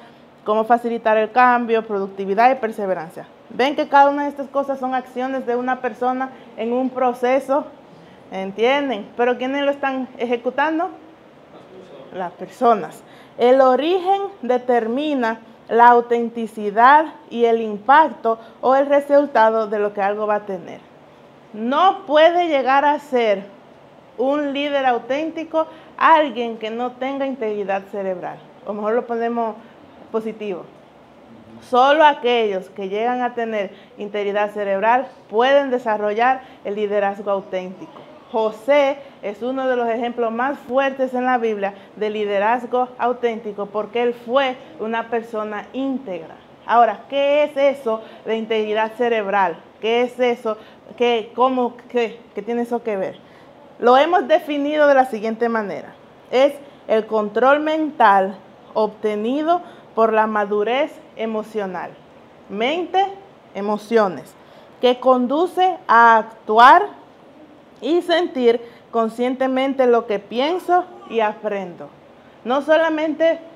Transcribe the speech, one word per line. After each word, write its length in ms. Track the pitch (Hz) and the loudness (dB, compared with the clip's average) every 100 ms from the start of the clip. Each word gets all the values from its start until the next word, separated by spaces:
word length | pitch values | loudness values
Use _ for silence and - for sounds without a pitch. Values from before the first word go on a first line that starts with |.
| - - - _ | -20 -20 -20 _
cómo 200 | - 214 | -4 -2
facilitar 540 | 220 240 240 233 226 220 | 2 0 0 -2 0 2
el 140 | 214 | 2
cambio, 540 | 233 247 240 233 226 220 | 4 4 4 0 -2 -2
productividad 680 | 202 196 196 196 196 254 | -4 -6 -6 -2 4 4
y 40 | 262 | 4
perseverancia. 720 | 226 220 196 175 160 - - - - | -4 -4 -4 -6 -8 -16 -20 -20 -10
Ven 260 | - 262 294 | -2 -2 -2
que 120 | 302 | 2
cada 220 | 285 277 | 4 6
una 140 | 285 | 2
de 60 | 285 | -4
estas 180 | 285 269 | -6 -6
cosas 300 | 277 269 269 | -4 -4 -4
son 140 | 254 | -4
acciones 520 | 254 254 247 254 262 226 | -6 -6 -8 -6 -6 -4
de 100 | 240 | -4
una 240 | 254 254 | -2 -4
persona 500 | 254 220 247 254 262 - - - | -6 -4 -4 -4 -6 -12 -16 -8
en 160 | 226 | -4
un 160 | 247 262 | -2 -2
proceso, 760 | 254 254 240 247 269 262 285 277 - - - - - - | -2 -2 0 0 0 0 -4 -4 -12 -20 -20 -20 -20 -14
¿entienden? 800 | 190 190 202 233 285 277 208 - - | -10 -8 -2 0 2 -2 -6 -6 -2
Pero 220 | 247 226 | -2 -2
¿quiénes 260 | 254 277 | -4 -2
lo 80 | 277 | -2
están 360 | 285 269 262 247 - | -2 -4 -4 -8 -6
ejecutando? 720 | 233 240 247 277 302 320 359 - - - - - - - - - - - - | -4 -4 -4 -2 -2 -2 -6 -10 -20 -20 -20 -20 -20 -20 -20 -20 -20 -20 -14
Las 200 | 175 175 | -10 -10
personas. 720 | - 180 - 240 214 156 - - - - - | -12 -16 0 2 2 -2 -14 -20 -20 -14 0
El 240 | 240 269 | 4 6
origen 640 | 262 254 311 370 359 392 392 - | 6 4 2 0 0 -2 -4 -6
determina 1000 | 240 247 247 240 220 254 302 277 226 233 - - - | -4 -2 0 0 0 -2 -2 -2 -2 -4 -12 -20 0
la 180 | 226 240 | 6 8
autenticidad 1160 | 240 240 240 233 233 220 - 208 196 247 302 311 - - | 6 4 -2 -2 -6 -10 -8 -4 4 6 6 2 -8 -10
y 160 | 233 233 | 0 2
el 160 | 226 | 2
impacto 800 | 220 202 226 294 302 220 226 226 - - | -2 -2 4 4 4 0 -4 -4 -8 -4
o 140 | 240 269 | 0 2
el 120 | 277 | 2
resultado 800 | 285 285 285 285 233 220 226 214 | 0 4 2 4 4 2 2 -2
de 120 | 214 | -2
lo 140 | 208 | -4
que 80 | 208 | -2
algo 260 | 196 208 214 | -4 -2 -2
va 80 | 208 | -2
a 100 | 202 | -4
tener. 360 | 185 151 - - - - - - - - | -12 -12 -18 -20 -20 -20 -20 -20 -20 -18
No 520 | 208 233 294 370 392 - | -8 -2 2 2 2 0
puede 440 | 302 330 349 349 | 4 6 4 0
llegar 340 | 277 247 277 | 0 2 2
a 160 | 294 294 | 2 0
ser 460 | - 247 226 196 190 - - - - - - - | -2 0 2 0 -4 -18 -20 -20 -20 -20 -14 -4
un 360 | 262 294 285 | -2 -2 -2
líder 320 | 277 294 277 262 | -4 -2 0 0
auténtico 840 | 233 240 277 320 320 320 320 320 - - - | 0 -2 -4 -6 -8 -6 -4 -4 -8 -16 0
alguien 600 | 285 320 302 226 233 220 | 4 4 2 -2 -8 -8
que 120 | 214 | -8
no 220 | 226 247 | -6 -8
tenga 320 | 247 262 277 269 | -6 -6 -4 -6
integridad 580 | 262 220 208 196 196 196 | -6 -6 -4 -4 -6 -6
cerebral, 460 | 202 190 180 151 151 - - - | -8 -6 -6 -10 -14 -20 -16 -12
o 80 | |
mejor 200 | 202 208 | -6 -2
lo 140 | 240 233 | -2 -2
ponemos 480 | 233 233 233 226 208 - - - - - | -4 -4 -4 -6 -8 -16 -20 -20 -20 -10
positivo. 540 | 226 220 214 208 170 160 - - - - - - - - - | -8 -8 -8 -10 -10 -14 -20 -20 -20 -20 -20 -20 -20 -20 -20
Solo 440 | - 247 269 302 302 | -2 4 4 6 4
aquellos 640 | 294 240 240 214 185 190 | 4 0 0 0 -4 -8
que 200 | - 196 | -12 -6
llegan 320 | 202 233 247 | -4 -2 -2
a 120 | 247 | -4
tener 380 | 240 226 214 196 - - - | -4 -6 -4 -6 -10 -20 -14
integridad 540 | 208 208 202 202 208 | -8 -6 -4 -2 -2
cerebral 560 | 208 196 190 214 247 262 - - | -4 -4 0 2 0 -2 -12 -4
pueden 400 | 214 254 277 277 | 0 4 4 2
desarrollar 720 | 247 240 214 208 208 247 262 - - | -2 -2 -2 -2 0 0 0 -6 -14
el 120 | - 208 | -10 -6
liderazgo 560 | 202 208 196 202 202 | -2 -2 -2 -4 -4
auténtico. 600 | 196 190 185 185 185 160 - - - - | -4 -4 -8 -10 -14 -18 -20 -20 -20 -8
José 640 | 220 220 220 - 294 277 285 - - | -4 -4 -2 2 2 2 0 -10 -12
es 200 | 190 208 | -10 -6
uno 260 | 240 269 262 | -6 -4 -2
de 80 | 247 | 0
los 120 | 233 | -2
ejemplos 420 | 226 240 240 226 | -2 -4 -4 -4
más 280 | 226 262 285 | -2 -4 -4
fuertes 540 | - 254 269 269 262 | -4 -2 0 -2 -4
en 120 | 247 254 | -2 0
la 120 | 247 | 0
Biblia 360 | 226 208 196 196 - - | -2 -2 -6 -8 -16 -6
de 140 | 214 | -6
liderazgo 800 | 214 208 202 214 247 233 247 247 247 | -4 -2 0 0 0 -2 -4 -4 -4
auténtico 720 | 240 240 233 220 214 202 202 | -4 -2 -4 -4 -10 -10 -8
porque 360 | 214 208 233 | -6 -6 -2
él 100 | 240 | -2
fue 420 | 240 226 262 262 254 - - | -4 -2 0 0 -4 -14 -10
una 300 | 220 226 226 | -6 -6 -4
persona 580 | 233 226 220 214 208 202 | -6 -6 -8 -8 -10 -10
íntegra. 600 | 254 269 254 196 175 160 - - - - | -8 -6 -6 -8 -12 -14 -20 -20 -14 0
Ahora, 400 | 233 220 202 - | 4 4 0 -6
¿qué 340 | 277 285 294 | -2 0 2
es 120 | 294 269 | 0 0
eso 460 | 277 269 226 220 - - - | 0 0 -4 -6 -8 -12 -6
de 100 | 226 | -6
integridad 560 | 220 220 214 214 220 | -2 -4 -2 -2 -2
cerebral? 640 | 220 240 226 196 202 185 165 - - | -2 0 0 0 0 0 -2 -14 -8
¿Qué 220 | 220 240 | -2 0
es 180 | 247 247 | 0 0
eso? 380 | 247 233 226 214 - - - - | -2 0 -6 -8 -12 -20 -12 -2
¿Qué, 340 | 240 233 214 - | 0 0 -2 0
cómo, 420 | 262 254 240 240 - | 0 2 -4 -6 -6
qué, 300 | 240 220 - - - | -4 -4 -6 -16 -12
qué 60 | |
tiene 220 | 202 240 | -6 -4
eso 200 | 240 233 | -4 -6
que 140 | 226 196 | -4 -4
ver? 200 | 190 - - - - - - - | -6 -8 -20 -20 -20 -20 -20 -2
Lo 180 | 240 254 | 4 4
hemos 300 | 311 359 247 | 4 2 2
definido 600 | 311 330 294 285 302 294 | 0 0 -4 -2 2 6
de 60 | |
la 120 | 269 262 | 6 2
siguiente 420 | 233 220 226 233 | -2 -6 -2 -2
manera. 460 | 226 196 151 - - - - - | -2 -4 -8 -12 -20 -20 -20 -2
Es 240 | 240 285 277 - - - | 2 2 0 -14 -12 -2
el 180 | 220 214 | 0 0
control 560 | 220 208 214 254 294 | -2 -2 2 4 4
mental 720 | 302 311 302 - 220 196 190 - - - - | 2 -2 -2 4 6 6 2 -4 -18 -20 -8
obtenido 880 | 220 214 214 214 208 220 285 311 349 - - - - | -2 -2 -2 -4 -2 -2 -2 0 0 -4 -20 -8 0
por 160 | 226 | 2
la 140 | 220 220 | 2 2
madurez 640 | 214 202 208 214 262 311 - - - | 0 -2 -2 0 -2 -2 -8 -18 -10
emocional. 720 | 226 214 220 220 196 175 151 - - - - - - | -6 -6 -6 -8 -6 -8 -12 -16 -20 -20 -20 -20 -12
Mente, 540 | 196 247 339 339 370 392 392 - - - - | -4 -2 -4 -2 0 -2 -4 -20 -20 -16 -8
emociones, 760 | 202 208 - 226 196 139 - - - - - - | -4 -4 0 2 2 -2 -14 -20 -20 -20 -20 -2
que 200 | 247 247 | 0 2
conduce 760 | 262 254 247 285 349 359 370 330 - | 2 2 2 0 0 0 0 0 4
a 300 | 226 233 226 | 6 8 6
actuar 640 | 214 - - 214 254 339 415 - - - - - - - - - | 2 -8 0 8 8 8 4 -8 -20 -20 -20 -20 -20 -20 -20 -10
y 220 | 240 339 | -2 -2
sentir 580 | 339 339 349 262 233 233 - - - | 0 0 -2 0 2 2 -4 -20 -6
conscientemente 960 | 233 226 226 247 262 262 262 269 269 247 | -4 -2 -2 -4 -2 -2 0 -2 2 2
lo 180 | 233 226 | 2 0
que 140 | 202 | -6
pienso 640 | - 226 285 359 349 359 - - - | -6 -4 -2 -2 0 0 0 -10 -8
y 120 | 226 | -2
aprendo. 680 | 214 220 208 202 180 156 143 - - - - - 220 | -2 -4 -6 -6 -8 -14 -18 -20 -20 -20 -20 -12 -4
No 160 | 269 | -2
solamente 800 | 277 311 320 311 320 294 330 320 - | 2 2 2 -2 -4 0 0 -2 -8